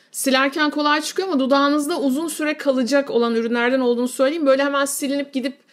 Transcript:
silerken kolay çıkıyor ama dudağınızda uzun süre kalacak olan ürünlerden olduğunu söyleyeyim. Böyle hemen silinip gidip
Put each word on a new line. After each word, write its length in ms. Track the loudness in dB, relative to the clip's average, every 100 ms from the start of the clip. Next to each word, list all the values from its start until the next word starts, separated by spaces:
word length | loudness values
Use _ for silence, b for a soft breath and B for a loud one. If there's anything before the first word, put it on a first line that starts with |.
| B
silerken 580 | -4 0 2 0 0 -2
kolay 320 | 0 0 0
çıkıyor 260 | -2 -4 -2
ama 120 | 0
dudağınızda 600 | 2 2 2 0 0 -2
uzun 260 | 0 -2 -4
süre 300 | -4 -4 -2
kalacak 520 | 0 0 2 2 2
olan 260 | 0 0 0
ürünlerden 440 | 0 0 0 2
olduğunu 280 | 2 0 -2
söyleyeyim. 380 | 0 0 2 2
Böyle 180 | 2
hemen 220 | 2 0 -2
silinip 480 | -4 -4 -4 -4
gidip 240 | -4 -6 -8 _